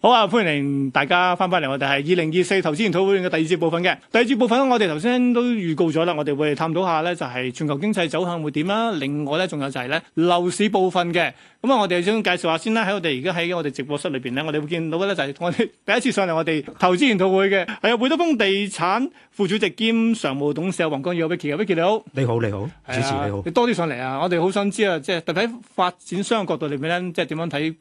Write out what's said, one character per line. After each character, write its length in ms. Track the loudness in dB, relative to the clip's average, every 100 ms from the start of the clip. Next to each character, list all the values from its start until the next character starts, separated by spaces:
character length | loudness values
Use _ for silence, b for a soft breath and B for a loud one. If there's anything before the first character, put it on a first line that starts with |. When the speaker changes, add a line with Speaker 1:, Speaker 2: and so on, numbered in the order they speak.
| 6
Speaker 1:
好 40 |
啊， 160 | 6 4
歡 260 | 2 2 0
迎 340 | 0 -2 0
大 140 | 0 2
家 280 | 4 4
翻 160 | 2 2
返 120 | 2
嚟， 60 | 0
我 80 | -2
哋 60 | 0
係 240 | 0 2
二 40 | 2
零 160 | 2 0
二 60 |
四 180 | 2 2
投 100 | 0
資 100 | 0
研 80 | 0
討 160 | 2 2
會 140 | 2
嘅 80 | 2
第 80 | 0
二 40 |
節 140 | 0 2
部 120 | 2
分 120 | 2
嘅。 140 | 0 -2 B
第 60 | 0
二 60 | 2
節 100 | 2
部 100 | 2
分， 220 | 2 2
我 100 | 2
哋 80 | 2
頭 100 | 0
先 320 | 0 2 2
都 100 | 2
預 300 | 0 -2 -2 0
告 140 | 2
咗 140 | 2
啦， 100 | 0
我 120 | 0 -2
哋 100 | 0
會 180 | 0
探 160 | 0 -2
討 120 | 0 0
下 140 | 0 -2
呢， 60 | -4
就 100 | -6
係 240 | -4 -6
全 160 | -4 -4
球 120 | -2
經 140 | -2
濟 160 | 0 0
走 160 | -2 -2
向 180 | -4
會 80 | -4
點 160 | -2 -2
啦。 240 | 0 -2 -2
另 240 | -4 -4
外 140 | -2 -2
呢， 100 | -2
仲 140 | -4
有 80 | -6
就 100 | -6
係 80 | -4
呢， 140 | -4 b 0
樓 340 | 2 4 2
市 180 | 0 2
部 220 | 2 2
分 240 | 2 0
嘅。 180 | 0 0 -4 B B
噉 100 | 0
啊， 60 | 2
我 80 | 2
哋 140 | 0
想 200 | 2 0
介 100 | 0
紹 100 | 0
下 160 | 0 0
先 160 | 0
啦。 120 | 0 0
喺 80 |
我 60 | 0
哋 180 | -2 -2
而 60 |
家 160 | -2 -2
喺 160 | -2 -2
我 80 |
哋 80 | -4
直 100 | -6
播 140 | -6 -4
室 120 | -4
裏 100 | -6
邊 140 | -4
呢， 100 | -4 -4
我 60 |
哋 80 | -4
會 80 | -4
見 240 | -6 -4
到 60 | -2
嘅 80 | -2
呢， 80 | -2
就 80 |
係 120 | -4 -4
我 100 | -4
哋 160 | 0 -2 _ -2
第 80 |
一 60 | 0
次 100 | 0
上 160 | 0 0
嚟 80 | 0
我 80 |
哋 180 | 0 -2 -4 0
投 160 | 2
資 140 | 4 2
研 100 | 4
討 160 | 4
會 160 | 4 4
嘅， 160 | 2 -2 B
係 120 | 0
啊， 20 | 2
會 120 | 2
德 80 | 2
豐 180 | 2 2
地 100 | 2 2 -2
產 420 | -2 0 0 -2 B B
副 160 | -2 0
主 80 | 2
席 120 | 0
兼 440 | 0 0 2 2
常 240 | 0 -2 -2
務 140 | -2
董 160 | -2 -4
事 140 | -2
啊， 60 | -2
黃 120 | -2
光 140 | -2 -2
耀 140 | -2
Vicky 240 | -2 -4 -4
啊， 20 |
Vicky 180 | 0 2
你 40 |
好。 240 | 2 0 -2
Speaker 2:
你 140 | -2 0
好， 160 | 2
你 100 | 0
好， 180 | -2 -8 -12 -6
Speaker 1:
係 60 |
啊， 40 | -2
Speaker 2:
主 60 |
持 120 | -2 -2 -2
你 60 |
好。 100 | -4 0
Speaker 1:
你 60 |
多 180 | 2 2
啲 40 |
上 140 | 0 -2
嚟 80 | -2
啊！ 220 | -4 -2
我 80 | 0
哋 120 | 2
好 100 | 2
想 180 | 0 -2
知 140 | 0
啊， 160 | 0 0
即 140 | -2
係 80 | -4
特 100 | -2
別 160 | -2 -2
喺 40 | -4 -10
發 200 | -2 -2 -2
展 240 | -8 -6
商 240 | 0 0 0
角 120 | -4
度 100 | -4
裏 80 | -4
面 140 | -2 -2 -2
呢， 60 | -4
即 60 |
係 40 | -4
點 100 | -4
樣 120 | -4
睇， 100 | -2
譬 140 | -4 -6